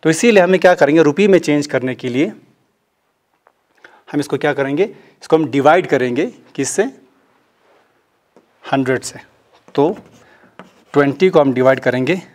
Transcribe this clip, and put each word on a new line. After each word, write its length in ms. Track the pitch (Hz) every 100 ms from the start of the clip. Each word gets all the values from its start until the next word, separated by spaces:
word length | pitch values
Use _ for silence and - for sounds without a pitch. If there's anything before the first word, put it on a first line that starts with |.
तो 60 | 156
इसीलिए 340 | 160 240 208
हमें 160 | 180 190
क्या 140 | 180 180
करेंगे, 260 | 143 160
रुपये 260 | 151 147 208
में 120 | 185
चेंज 280 | 160 147 143
करने 280 | 135 127 123
के 140 | 127
लिए 180 | 123 180 214 _ _ _ _ _ _ _ _ _ _ _ _ _ _ _ _ _
हम 80 | 147
इसको 180 | 143 139
क्या 160 | 151
करेंगे, 300 | 139 135 143 214 - _ _
इसको 140 | - 160
हम 100 | 151
डिवाइड 420 | 135 139 175 175
करेंगे 380 | 139 123 123 247 - _ -
किससे, 280 | 135 - 247 - _ _ _ _ _ _ _ _ _ _ _ _ _ _ _ _ -
हंड्रेड 300 | 139 131 127
से। 180 | - - - _ _ _ _ -
तो 220 | 147 214 - _ _ _ _ _ - _ _
ट्वेंटी 360 | 143 139 135 190
को 100 | 170
हम 140 | 139
डिवाइड 260 | 127 127 131
करेंगे 420 | 131 123 131 185 -